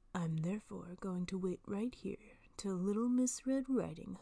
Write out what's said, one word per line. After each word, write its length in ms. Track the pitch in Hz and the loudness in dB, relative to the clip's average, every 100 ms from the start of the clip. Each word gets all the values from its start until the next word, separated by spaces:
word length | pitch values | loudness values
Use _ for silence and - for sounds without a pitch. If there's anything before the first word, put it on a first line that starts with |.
| - | -8
"I'm 240 | 185 165 160 | -2 0 0
therefore 580 | 165 208 - 190 170 180 | 0 -2 -6 -10 -10 -6
going 260 | 190 180 180 | -4 -2 -2
to 120 | 190 | 0
wait 220 | 185 - - | 0 -2 -4
right 280 | 202 240 | -2 -2
here 440 | - - - - - - - | -4 -6 -6 -12 -20 -18 -6
till 200 | 196 180 | -2 0
little 340 | 190 208 247 | 2 2 4
Miss 360 | 247 254 - 254 | 4 4 2 0
Red 220 | 269 262 | 0 2
Riding 480 | 254 165 156 - 185 | 2 2 -4 -10 -8